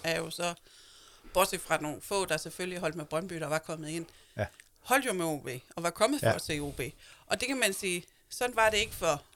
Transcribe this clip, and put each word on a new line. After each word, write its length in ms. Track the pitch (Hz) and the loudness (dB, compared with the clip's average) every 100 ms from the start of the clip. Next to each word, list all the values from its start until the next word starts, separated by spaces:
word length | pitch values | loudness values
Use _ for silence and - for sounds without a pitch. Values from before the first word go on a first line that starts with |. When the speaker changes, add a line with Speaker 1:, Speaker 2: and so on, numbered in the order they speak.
Speaker 1:
er 120 | 165 165 | -2 -2
jo 120 | 165 | -4
så, 240 | 160 175 170 - - - - - - - | -4 -4 -6 -12 -20 -20 -20 -20 -20 -2
bortset 260 | 180 190 180 | 2 2 0
fra 200 | - 156 | 0 0
nogle 200 | 147 113 | 0 -6
få, 240 | - 202 | -4 -2
der 120 | 180 151 | 0 -2
selvfølgelig 420 | 165 - 180 180 | -2 -6 -6 -4
holdt 180 | 175 165 | -4 -4
med 80 | |
Brøndby, 300 | 147 156 185 170 | -4 -4 -4 -6
der 80 | 151 | -2
var 120 | 156 | -2
kommet 300 | - 160 151 | -2 -8 -6
ind, 180 | 170 165 - - - | -6 -8 -14 -12 -4
Speaker 2:
Ja. 100 | 101 - - _ | -4 -6 -20 _
Speaker 1:
holdt 260 | - 262 262 | 2 2 2
jo 60 | |
med 120 | 190 | 0
O 140 | 165 147 | 0 -2
B 100 | 135 127 - - | -4 -8 -10 -4
og 60 | |
var 80 | 170 | -2
kommet 300 | - 226 294 | 4 2 4
for 60 | - | 2
Speaker 2:
Ja. 80 | |
Speaker 1:
at 80 | - | 2
se 160 | - 147 | 0 -2
O 100 | 143 | -4
B. 100 | 139 123 - - - - | -4 -6 -8 -20 -20 -4
Og 140 | - | -2
det 80 | 247 | 0
kan 120 | 262 | 2
man 120 | 214 | 2
sige, 320 | 190 196 175 - _ _ | 2 -2 -4 -6 _ _
sådan 280 | - 247 247 | -2 0 6
var 140 | 220 | 6
det 80 | 208 | 6
ikke 160 | - | 2
for 280 | - 170 143 - | 0 2 2 -2